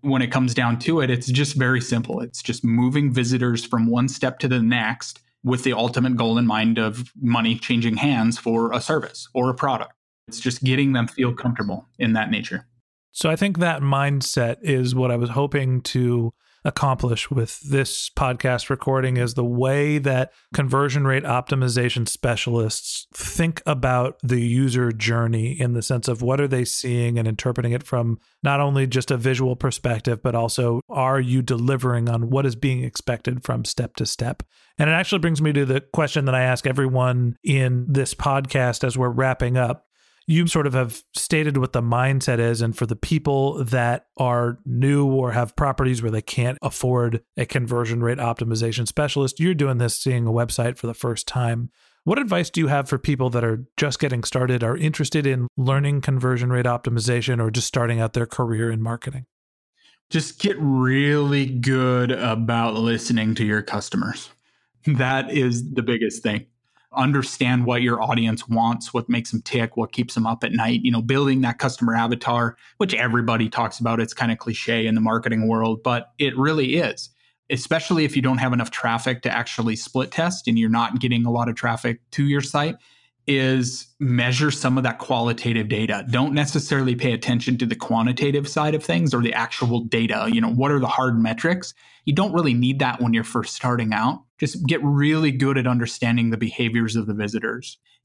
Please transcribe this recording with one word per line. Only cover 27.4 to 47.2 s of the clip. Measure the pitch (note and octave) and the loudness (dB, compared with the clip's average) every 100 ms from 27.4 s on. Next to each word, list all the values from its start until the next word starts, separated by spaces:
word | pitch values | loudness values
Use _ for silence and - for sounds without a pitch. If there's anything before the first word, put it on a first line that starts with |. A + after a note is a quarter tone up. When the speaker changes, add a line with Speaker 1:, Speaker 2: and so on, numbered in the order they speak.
| C3 B2 A#2+ | -2 0 0
Speaker 2:
it | A#2+ | -2
from | - B2 A#2 A2+ _ _ | -2 -2 0 -4 _ _
not | C#3+ C#3 | 0 2
only | C#3+ C#3 C3+ | 2 2 2
just | B2+ - | 0 0
a | B2+ | 0
visual | B2+ B2+ C3 B2 | 0 0 0 0
perspective, | C3 - B2+ A2 A#2+ A2+ | -2 -2 -2 -2 -2 -2
but | B2 A#2 | 0 0
also | A#2 - A#2+ A#2 - | 0 0 0 0 -4
are | C#3 C3 C3+ | -2 0 2
you | B2+ C3 | 2 0
delivering | B2 A#2+ B2 C3+ B2+ A#2+ A#2 | 0 0 0 0 0 0 0
on | A#2 A#2 | 0 0
what | C3 C#3 | 2 0
is | A2+ | 0
being | C#3 B2+ | -2 -2
expected | B2+ - - A#2+ - B2 | -4 -6 -6 -4 -4 -4
from | - A#2+ A2+ | -4 -4 -4
step | - A#2+ - | -4 -4 -4
to | A2+ | -4
step? | - A#2 - - _ _ - | -4 -4 -6 -12 _ _ -2
And | D3+ | 2
it | |
actually | D#3+ F#3 G3 | 2 0 0
brings | E3 D3+ | 0 2
me | D3+ | 2
to | C#3+ C3+ | 2 2
the | C3 | 0
question | C#3 - D3 D#3 C3+ | -2 -2 0 0 0
that | B2+ | 2
I | |
ask | B2+ B2 C3+ | 2 0 0
everyone | C3 C3 B2+ B2+ B2 A#2+ A#2+ | 0 0 2 2 2 0 -2
in | - C3+ B2+ B2 B2 | 0 2 2 0 0
this | C3+ B2+ | 0 0
podcast | - C#3+ C#3 C3+ C#3 B2 A#2 | -2 0 0 0 0 0 0
as | C3 B2 | -2 0
we're | B2 | 0
wrapping | A#2+ C3 B2+ B2 B2+ | 0 0 0 0 0
up. | A#2+ B2+ _ _ _ _ - | 0 -4 _ _ _ _ 0
You | D#3+ E3+ | 2 2
sort | E3 C#3+ | 2 0
of | |
have | C3 A#2+ - - | 0 -2 -6 -12
stated | - - D#3 D3+ C#3 | -8 -2 0 2 0
what | B2+ | 0
the | B2+ | 0
mindset | A#2 A#2+ C3 C3+ - A#2+ | 0 2 2 2 0 2
is. | A#2 A#2 | 2 2
And | A2+ A2 | -2 -2
for | A2+ | -4
the | A2 | -2
people | - D#3 D3+ C#3 C3+ C#3+ A#2+ | -2 0 2 2 0 -2 -2
that | B2+ A#2+ B2 - - | 0 0 -2 -6 -2
are | B2+ A#2+ A#2+ A#2+ C3+ | 0 2 0 -2 -4
new | A#2+ C3+ C#3+ C#3 | 0 2 4 4
or | C3+ B2+ | 2 0
have | A2+ A#2 - | 0 -2 0
properties | C#3+ C3 C3 B2 | 0 0 0 0
where | A#2 | -2
they | G#2+ | -2
can't | - - B2 C3+ | -2 -2 -2 -2
afford | - - B2+ B2 A#2+ A2+ | -6 -2 0 2 0 -2